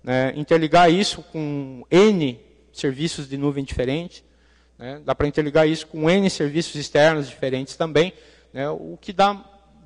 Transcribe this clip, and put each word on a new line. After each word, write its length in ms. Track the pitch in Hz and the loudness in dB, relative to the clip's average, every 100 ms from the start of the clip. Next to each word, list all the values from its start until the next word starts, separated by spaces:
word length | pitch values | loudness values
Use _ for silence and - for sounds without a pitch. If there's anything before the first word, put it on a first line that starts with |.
né, 300 | - 131 131 | -2 0 0
interligar 560 | 147 147 165 160 170 175 | -4 0 0 4 6 6
isso 320 | 180 208 - | 4 0 -4
com 600 | - 160 151 143 135 127 - | -12 -8 -6 -6 -8 -14 2
N 500 | 170 214 190 139 120 _ _ _ | 6 6 4 0 -4 _ _ _
serviços 560 | - 147 131 165 - 135 | -6 -6 -2 -6 -6 -10
de 80 | 139 | -4
nuvem 280 | 143 139 | -2 -2
diferentes, 600 | 139 - 127 151 175 - _ _ _ _ _ _ | -6 -4 -2 -4 -8 -18 _ _ _ _ _ _
né, 240 | 120 147 | -16 -10
dá 100 | 143 | -6
pra 120 | 135 147 | -2 -2
interligar 420 | 151 147 151 156 | -2 0 2 2
isso 180 | 156 - | 0 -8
com 200 | 160 156 | -2 2
N 220 | 190 196 | 2 2
serviços 440 | - 147 151 165 | 0 -4 -4 -6
externos 540 | 147 139 147 156 156 139 | -8 -2 4 4 2 -6
diferentes 480 | - 135 127 139 - | -6 -4 -4 -8 -6
também, 380 | 165 147 180 - _ _ _ | -2 0 0 -4 _ _ _
né, 200 | 127 143 | -10 -8
o 260 | 160 165 170 | -8 -12 -16
que 140 | - | -10
dá, 320 | 185 196 196 - _ _ _ | 0 0 0 -12 _ _ _